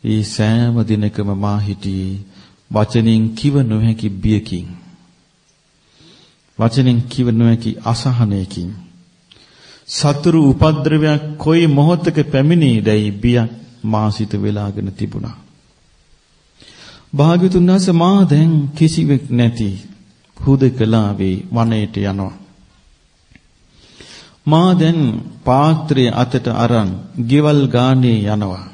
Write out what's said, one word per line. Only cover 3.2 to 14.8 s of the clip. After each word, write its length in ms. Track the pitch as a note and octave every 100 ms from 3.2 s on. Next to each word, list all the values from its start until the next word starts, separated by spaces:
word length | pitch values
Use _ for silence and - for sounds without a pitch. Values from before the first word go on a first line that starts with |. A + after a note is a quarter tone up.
| A2
කිව 240 | A2 C#3+ C#3
නොහැකි 480 | B2 A2 A2+ A2+ A2
බියකින්, 560 | F#2+ G#2+ G#2+ - F2+ F2 - - - _ _ _ _ _ _ _ _ _ _ - - _ _ _ -
වචනෙන් 420 | A#2 A#2+ B2+ A#2+
කිව 240 | A#2+ - B2
නොහැකි 420 | A2+ A#2 A2+ A2+ -
අසහනයකින්. 880 | - A#2 C3 B2 A2 G2+ F#2 - F2 G#2+ - - _ _ _ _ _ _ - - -
සතුරු 520 | - D3+ C#3+ F3 E3 C#3+
උපද්‍රවයක් 760 | B2 D#3 D3+ C#3+ D#3 D#3 D3 D3+ D3+
කොයි 300 | C#3+ E3 E3
මොහොතක 500 | C#3+ D3 F3 E3+ D3+
පැමිණේදැයි 840 | C#3 C3 C#3+ F3 D3 A2+ G2+ G#2+ G#2
බියක් 380 | G2+ A#2 A#2+ A2+ - - -
මා 280 | G#2+ G#2+ G#2+
සිත 220 | G#2 G#2+
වෙලාගෙන 540 | G2+ G#2 G#2 G2+ G2+